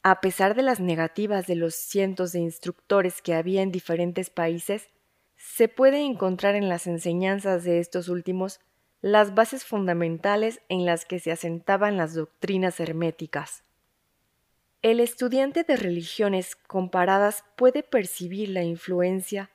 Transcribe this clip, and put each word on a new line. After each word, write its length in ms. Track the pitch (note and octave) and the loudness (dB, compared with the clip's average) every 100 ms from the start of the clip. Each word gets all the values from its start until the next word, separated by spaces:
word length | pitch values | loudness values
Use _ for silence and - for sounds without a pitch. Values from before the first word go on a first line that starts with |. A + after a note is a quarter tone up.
| G3 | 4
a 140 | F#3 | 4
pesar 320 | F#3+ - G3 | 2 2 2
de 80 | A3 | 4
las 180 | C4 A#3 | 2 2
negativas 680 | F3+ E3 E3 - G#3 G3+ F3+ | 0 0 -2 -2 -2 -2 -2
de 80 | E3+ | -2
los 180 | E3 | -2
cientos 580 | - - G3+ F#3+ F#3 F3+ | -4 -4 -2 0 -2 -4
de 80 | F3 | -2
instructores 840 | E3+ - F3+ - _ G3+ F#3 - | -4 -4 -10 -10 _ 2 2 -4
que 100 | - | -2
había 300 | E3 E3+ F#3+ | -2 0 0
en 80 | F#3+ | 0
diferentes 580 | F3+ - E3+ F3 F3+ F3+ | -4 -2 -2 0 -4 -8
países, 580 | - E3 E3+ - G#3 - _ _ _ _ _ | -4 -2 -2 -4 -6 -8 _ _ _ _ _
se 320 | - - A3+ | -16 2 2
puede 380 | - C4 C#4+ D4 | 6 4 4 -2
encontrar 480 | G#3+ F#3+ F#3 G3+ | 0 -2 2 0
en 160 | G3+ G3 | 2 0
las 160 | F3 F3 | -2 -4
enseñanzas 760 | E3+ F3 E3+ F#3+ G3 G3 F3+ | -4 -2 -2 0 -2 0 -2
de 160 | F3 E3+ | 2 0
estos 280 | E3+ F3+ F3 | 0 -6 -4
últimos 520 | F3+ F3 F#3 F#3+ - _ _ _ _ | -6 -4 -4 -4 -8 _ _ _ _
las 320 | G3 G#3 G#3 | 4 4 6
bases 320 | G3 A3+ C4 - | 4 2 0 -6
fundamentales 960 | G#3+ F#3 E3+ E3 E3 G3+ G#3 A3 A3+ _ | -2 0 0 0 -2 0 0 0 -4 _
en 160 | F#3 F3 | -2 0
las 200 | E3 - | 0 -2
que 120 | F3+ | -6
se 140 | E3 | -4
asentaban 680 | E3 E3+ E3+ - F#3+ G#3 G3 | -4 -6 -4 2 4 4 2
las 160 | D#3+ | -2
doctrinas 680 | E3 D3+ _ F#3+ F#3+ F#3 F3 | -4 -8 _ -2 0 0 -2
herméticas. 840 | E3 D#3+ E3 D#3+ D#3+ C#3+ D3 - _ _ _ _ _ _ _ _ _ _ _ _ | -6 -2 -4 -4 -8 -8 -10 -16 _ _ _ _ _ _ _ _ _ _ _ _
El 160 | A3+ A#3 | 2 2
estudiante 640 | A#3+ - B3 B3+ C4+ E4 | 2 0 0 0 2 0
de 120 | E4 B3+ | 0 0
religiones 800 | G3 F3 E3+ - G3+ F#3+ F3+ - | 0 -4 -6 -2 0 0 -4 -14
comparadas 880 | _ F#3+ F3+ F#3 F3+ G3 G#3 G#3 _ - | _ -6 -2 2 4 4 2 0 _ 4
puede 240 | B3+ C#4 | 4 4
percibir 680 | - B3+ F#3 - F3+ F#3+ G#3 | 0 0 0 -8 -8 -6 -4
la 120 | F#3 | -2
influencia 880 | E3+ E3+ - F3+ F3+ F#3+ F#3 G3+ G3 | -2 -4 -4 0 2 0 -4 -8 -10